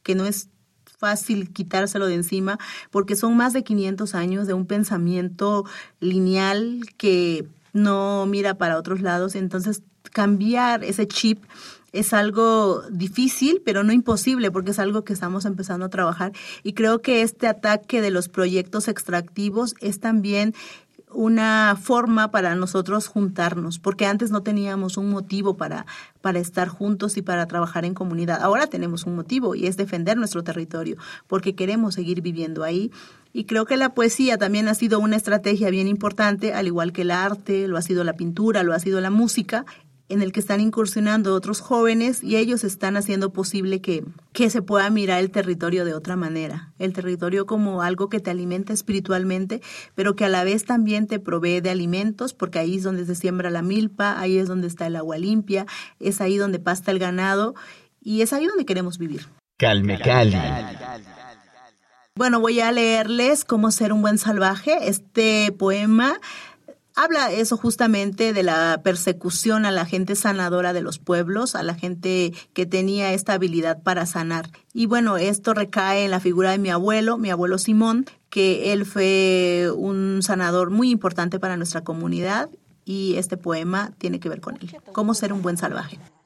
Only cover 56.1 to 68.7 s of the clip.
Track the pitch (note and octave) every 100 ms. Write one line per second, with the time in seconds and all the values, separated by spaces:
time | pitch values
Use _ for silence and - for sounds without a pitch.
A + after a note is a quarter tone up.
56.1 | G3 F#3+ G3+ G3+ F3 F3 F3+ F#3 F#3+ F3+
57.1 | F3+ F#3+ G3 A3 C#4 - - _ _ G#3+
58.1 | G#3+ A3+ C#4 E4 G4+ C4+ F#3 F3+ F3 E3
59.1 | C#3 - _ _ _ B2 G2+ G2+ F#2+ C3
60.1 | B2 A2 F#2+ D2 C#2 - - - A2+ G#2
61.1 | - B2+ A2+ _ - - _ _ _ _
62.1 | - B3+ A#3 A3+ A#3 A3+ A#3+ A3+ A3+ G#3+
63.1 | A#3+ B3 D4 - A3+ A3 G#3+ G#3+ G#3+ G#3
64.1 | G#3 A3 G#3 F#3+ G3 D4 D#4+ G3 G3+ -
65.1 | - A3 G#3+ G#3 G3+ G3 G3+ G#3+ A3 B3+
66.1 | G4 - - - - - - _ - D#4+
67.1 | D#4 B3 G3 A3 A3+ A#3 A3 A3+ G#3 G3+
68.1 | G3 A3+ G3+ F3+ D#3+ E3